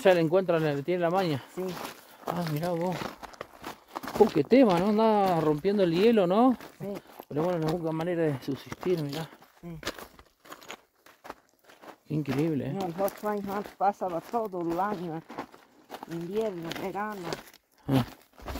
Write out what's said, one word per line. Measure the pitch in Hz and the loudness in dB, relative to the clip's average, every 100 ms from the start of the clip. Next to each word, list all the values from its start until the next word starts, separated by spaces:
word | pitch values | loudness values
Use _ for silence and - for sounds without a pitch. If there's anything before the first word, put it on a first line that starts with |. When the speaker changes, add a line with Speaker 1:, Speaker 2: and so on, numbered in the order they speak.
Speaker 1:
ya | 196 | 6
le | 175 | 6
encuentran, | 160 185 180 165 | 6 4 4 2
le | 156 143 | 2 0
tiene | 139 180 | -2 0
la | 170 | 2
maña. | 185 180 135 - - | 2 2 -2 -4 -8
Speaker 2:
Sí. | 185 175 - - - - - | -6 -6 -10 -14 -20 -12 -6
Speaker 1:
Ah, | 170 165 | -4 -2
mirá | 147 170 | -2 -2
vos. | 170 180 160 - - - - - - - - - - - - | -2 -2 -4 -8 -12 -16 -16 -18 -16 -16 -16 -16 -12 -2 4
Uh, | 214 | 4
qué | 160 | 4
tema, | 139 254 233 175 | 6 6 8 6
¿no? | 196 | 2
Andaba | 208 220 208 196 165 | 2 4 4 4 2
rompiendo | 156 151 190 208 | 2 2 0 2
el | 180 | 2
hielo, | 165 220 226 180 | 4 6 6 6
¿no? | 196 262 226 - - | 6 4 4 -4 -14
Speaker 2:
Sí. | 196 202 - - - | -10 -10 -14 -20 -8
Speaker 1:
Pero | 139 | -2
bueno, | 175 175 156 | 0 0 0
la | |
única | 175 160 | -2 -2
manera | 160 170 170 | -2 -2 0
de | 156 131 | 0 0
subsistir, | - 131 - - 180 175 | -4 -8 -8 -8 -2 -2
mirá. | 143 139 156 - - _ | -2 -6 -8 -14 -20 _
Speaker 2:
Sí. | 175 160 - - - - - _ - - - - _ _ - _ - - _ _ _ - - - - | -14 -12 -12 -12 -14 -20 -20 _ -20 -18 -16 -18 _ _ -20 _ -20 -20 _ _ _ -20 -20 -18 -6
Speaker 1:
Qué | |
increíble, | 151 143 131 165 147 123 | -4 -2 0 0 0 -2
¿eh? | |
Speaker 2:
No, | 190 185 | -4 -4
los | 170 | -2
otros | 196 - 208 | -4 -2 -4
años | 208 196 196 | -4 -4 -6
antes | 202 | -8
pasaba | - 190 202 190 170 | -2 0 0 -2 -6
todo | - 240 220 180 | -4 -4 -4 -4
el | 170 170 | -2 -2
año, | 202 202 175 156 - - - - - _ - - - | -2 -4 -6 -8 -10 -14 -16 -18 -20 _ -20 -16 -12
invierno, | 170 170 208 220 175 165 - | -10 -6 -4 -4 -4 -8 -8
verano. | 190 185 214 208 170 - - - _ _ - | -6 -6 -6 -8 -8 -10 -12 -20 _ _ 0
Speaker 1:
Ah. | 135 120 - _ - - | 0 0 -6 _ -16 -12